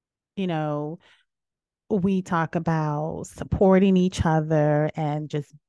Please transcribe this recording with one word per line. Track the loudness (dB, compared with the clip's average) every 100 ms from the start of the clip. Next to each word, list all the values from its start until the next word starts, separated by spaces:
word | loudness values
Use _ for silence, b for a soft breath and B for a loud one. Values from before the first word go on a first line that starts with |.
| _ _ _ -8
you | -4
know, | -2 -4 -4 -6 -10 b b b _ _ _ _ _ -4
we | -2 0 0
talk | -2 -2 -2 -2
about | -2 -2 -2 -2 -6 -8 -12
supporting | -14 -6 2 4 6 6 4
each | 2 0 0
other | 0 2 2 2 2 0 -2
and | -4 -4 -4
just | -6 -8 -14